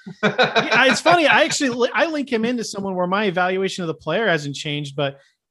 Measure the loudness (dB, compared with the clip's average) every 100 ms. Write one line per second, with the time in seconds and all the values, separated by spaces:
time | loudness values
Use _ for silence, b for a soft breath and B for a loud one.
0 | -20 -2 -2 2 2 2 2 4 4 4
1 | 4 4 6 4 2 0 -2 0 -2 0
2 | 0 -2 -2 -2 -2 -4 -6 -8 -6 -4
3 | -2 0 0 0 0 0 -4 -4 -6 -6
4 | -4 0 2 0 -2 -8 -6 -6 -6 -4
5 | -4 -6 b b _